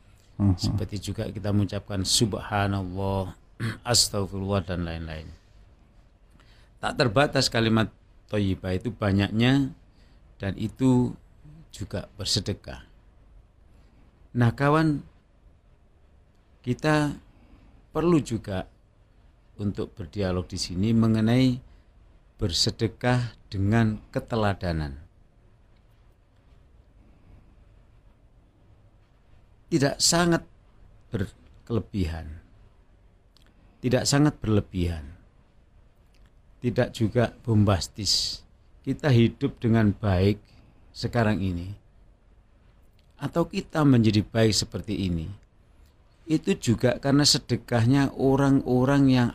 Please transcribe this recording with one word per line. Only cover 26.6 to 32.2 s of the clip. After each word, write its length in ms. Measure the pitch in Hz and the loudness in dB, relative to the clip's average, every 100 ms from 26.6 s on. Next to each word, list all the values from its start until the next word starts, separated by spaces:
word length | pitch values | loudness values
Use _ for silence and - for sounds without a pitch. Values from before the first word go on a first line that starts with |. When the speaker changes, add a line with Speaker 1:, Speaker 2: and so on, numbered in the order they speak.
| _ - _ _ - - - - - - - - - - - _ _ _ _ _ _ - - _ _ _ _ - - - - | _ -20 _ _ -20 -20 -20 -20 -20 -20 -20 -20 -20 -20 -20 _ _ _ _ _ _ -20 -20 _ _ _ _ -20 -20 -20 -2
Speaker 2:
Tidak 300 | 160 139 - | 0 2 0
sangat 480 | - 170 175 165 - - - - - - - | 0 2 2 0 -2 -20 -20 -20 -20 -20 -8
berkelebihan. 1160 | 107 95 - - - - 113 - 101 82 80 | -6 -6 -10 -20 -18 -6 -4 -4 -4 -4 -4